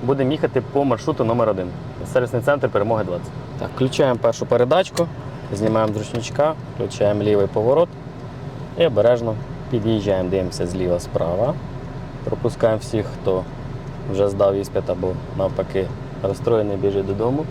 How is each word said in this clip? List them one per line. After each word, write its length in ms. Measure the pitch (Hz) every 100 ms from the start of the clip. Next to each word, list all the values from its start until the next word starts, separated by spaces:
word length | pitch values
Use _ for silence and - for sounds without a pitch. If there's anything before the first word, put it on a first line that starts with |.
Будемо 280 | 120 139 131
їхати 280 | 151 156 131
по 240 | - 139
маршруту 400 | 139 113 - 156
номер 240 | 113 120 113
один. 200 | 95 90 87 - - 107
Сервісний 300 | 131 123 120
центр 260 | 127 143 135
Перемоги 360 | 107 104 113
двадцять. 280 | 95 87 - - - -
Так, 100 | -
включаємо 440 | - 127 - 143 120
першу 240 | 117 - 120
передачку, 600 | 120 123 160 190 - 170 - - - -
знімаємо 400 | 101 110 110 110
з 40 | 104
ручничка, 580 | 104 120 117 - 147 156 -
включаємо 480 | - 101 - 104 104
лівий 240 | 104 104 98
поворот 420 | - 110 143 175 - - - - - - - - -
і 80 | 170
обережно 480 | 107 110 120 117 110 - - -
під'їжджаємо, 600 | 123 107 113 101 95 90
дивимося 360 | 95 92 - 87
зліва, 340 | 92 90 87
справа. 540 | - 98 82 90 123 165 - - - - - -
Пропускаємо 540 | - - 117 - 117 110
всіх, 280 | - 113 101
хто 360 | - - 92 87 - - - - - -
вже 160 | 95 101
здав 260 | 98 101
іспит 360 | 98 95 101 -
або 180 | 90 92 92 - -
навпаки 480 | 95 - 92 95 92 - - -
розстроєний, 540 | 95 98 - 113 104 98
біжить 300 | 98 98 95
додому. 380 | 98 113 139 160